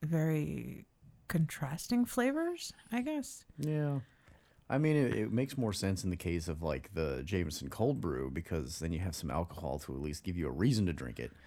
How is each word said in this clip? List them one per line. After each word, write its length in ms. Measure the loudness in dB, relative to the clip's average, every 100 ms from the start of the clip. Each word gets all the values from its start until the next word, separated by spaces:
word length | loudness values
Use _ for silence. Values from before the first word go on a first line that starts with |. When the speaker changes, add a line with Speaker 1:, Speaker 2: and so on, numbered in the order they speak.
Speaker 1:
very 800 | 0 2 2 2 0 -4 -8 -12 -16 _ -20 -16 -2
contrasting 800 | 0 0 -2 -4 -4 0 2 2
flavors, 680 | 2 2 2 0 -2 -8 -14 -6
I 100 | -4
guess. 440 | -2 -2 -4 -10 -14 -4
Speaker 2:
Yeah. 420 | 0 2 2 0 -4 _ -20 -20 _ _ -2
I 80 | 4
mean, 180 | 6 6
it, 200 | 6 4
it 160 | 2
makes 260 | 2 2 0
more 160 | 0
sense 300 | 2 2 2
in 80 | 0
the 40 | 0
case 320 | 0 0 0
of, 140 | -2
like, 320 | 0 -2 -2
the 300 | 0 0 0 0
Jameson 440 | 0 0 -2 -6
cold 300 | 0 0 2
brew, 300 | 0 -2 -2
because 480 | -4 -2 -2 -2 -4
then 160 | -2
you 60 | -2
have 160 | -2 -4
some 160 | -2
alcohol 480 | -2 -2 -4 -4 -4
to 140 | -6 -6
at 40 |
least 220 | -4 -6
give 140 | -4 -2
you 100 | -2
a 40 |
reason 340 | 2 4 4 2
to 80 |
drink 260 | 0 -6 -8
it. 120 | -10 -2